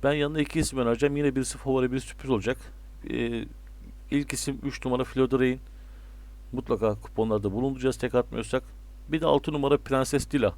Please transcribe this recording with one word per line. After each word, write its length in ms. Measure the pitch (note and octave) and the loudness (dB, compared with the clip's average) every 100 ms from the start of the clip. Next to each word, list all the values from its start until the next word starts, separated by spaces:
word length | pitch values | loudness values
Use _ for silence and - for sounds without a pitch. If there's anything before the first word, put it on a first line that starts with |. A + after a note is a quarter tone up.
Ben 100 | C#3 | 2
yanına 280 | D3 C#3+ D#3 | 2 0 0
iki 200 | C#3+ D#3+ | 0 2
isim 180 | D3 C3+ | 0 2
önereceğim. 380 | A#2+ A#2 C#3+ C#3+ | 2 4 2 4
Yine 200 | D3 C3 | 2 2
birisi 220 | B2+ - | -2 -4
favori, 340 | C#3 C3 B2+ | 0 2 2
birisi 140 | B2+ - | 0 -4
sürpriz 240 | - C3 | -12 0
olacak. 280 | A#2+ G2 C3+ - - - - - | 0 2 -2 -6 -16 -16 -14 -6
Ee, 340 | A#2+ A#2+ A#2 - - - - - - - | -2 -2 -2 -6 -12 -16 -16 -16 -16 -2
ilk 220 | C#3+ C#3+ | -2 0
isim 260 | C#3 - C3+ | -4 -4 -4
üç 220 | C#3 B2+ | -6 -4
numara 200 | C3 B2 | -2 0
Florida 340 | B2+ C3 C3 C3 | 0 2 2 4
Rain. 220 | B2+ C3 - - - - - - - - - | 4 2 -6 -16 -16 -16 -16 -16 -16 -18 -8
Mutlaka 420 | B2 - G#2+ A2 | -8 -2 2 2
kuponlarda 580 | G#2 - - A2+ G#2+ G2+ | 0 -4 0 2 2 2
bulunduracağız 440 | G2 C3 C3+ B2+ B2+ | 0 0 0 0 0
tek 180 | B2+ | 2
atmıyorsak. 480 | B2 A#2+ A2+ A2+ C3 - - - - - | 2 2 -4 -2 -2 -2 -18 -18 -16 -4
Bir 120 | D#3+ | 0
de 60 | D#3 | 4
altı 260 | C#3+ D3 | 4 4
numara 260 | D3+ C#3 C#3+ | 0 4 4
Prenses 520 | - C3+ C3 C#3+ - | 4 2 4 0 2
Dila. 240 | D3 A2 | 2 2